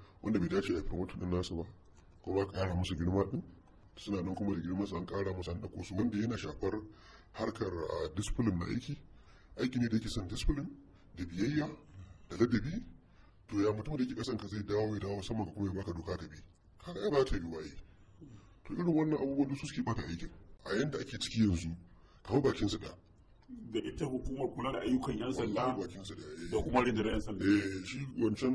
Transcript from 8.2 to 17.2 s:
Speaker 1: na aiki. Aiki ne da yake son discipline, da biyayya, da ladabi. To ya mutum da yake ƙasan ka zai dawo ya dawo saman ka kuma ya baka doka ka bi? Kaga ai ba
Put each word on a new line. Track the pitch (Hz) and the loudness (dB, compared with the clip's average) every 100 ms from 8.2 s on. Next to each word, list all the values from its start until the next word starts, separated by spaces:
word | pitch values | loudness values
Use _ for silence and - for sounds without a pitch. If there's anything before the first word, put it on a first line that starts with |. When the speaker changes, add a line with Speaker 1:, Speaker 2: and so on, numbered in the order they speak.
| 113 - 113 87 | -2 2 2 2
Speaker 1:
na | 85 | 0
aiki. | 85 - 143 - - - - - - | -2 -4 -8 -10 -20 -20 -20 -16 -4
Aiki | 127 123 | -2 2
ne | 117 | 2
da | 110 | 2
yake | - | 0
son | 110 92 | -2 -4
discipline, | 113 - 143 - - - - - - | 2 2 2 -2 -10 -20 -20 -18 -8
da | |
biyayya, | 87 87 117 151 151 - - - - - - | -6 0 2 2 0 -6 -16 -18 -18 -20 -12
da | 180 | 2
ladabi. | 117 110 131 208 - - - - - - - | 4 4 2 -4 -6 -16 -20 -20 -20 -20 -4
To | 104 | 2
ya | 104 | 2
mutum | 107 139 147 | 2 -2 -2
da | |
yake | 127 113 | -2 -2
ƙasan | 120 107 | -4 -4
ka | 101 | -4
zai | 104 | -6
dawo | 101 104 107 | 0 2 2
ya | 104 | 0
dawo | 98 101 | -2 -4
saman | 98 110 90 | -2 -2 -2
ka | |
kuma | 104 101 | -2 -2
ya | |
baka | 92 95 | -2 -4
doka | 85 87 90 | -6 -4 -6
ka | 78 | -6
bi? | 76 - - - - | -14 -18 -20 -20 -16
Kaga | 170 170 | -10 -2
ai | 208 | 4
ba | 143 | 6